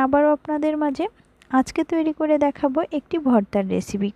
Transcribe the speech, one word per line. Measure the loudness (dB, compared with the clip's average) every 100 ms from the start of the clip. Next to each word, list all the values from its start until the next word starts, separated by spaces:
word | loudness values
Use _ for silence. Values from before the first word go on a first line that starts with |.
আবারও | 2 4 4
আপনাদের | 2 -2 -2 0 0
মাঝে। | -2 -2 -6 -8 _ _ _
আজকে | 0 0 -2 -2
তৈরি | 0 -2
করে | -2 0 2
দেখাবো | 2 0 -2 0 -2
একটি | -6 -4 -4
ভর্তার | 2 2 2 -2 -2
রেসিপি। | -4 -4 -4 -4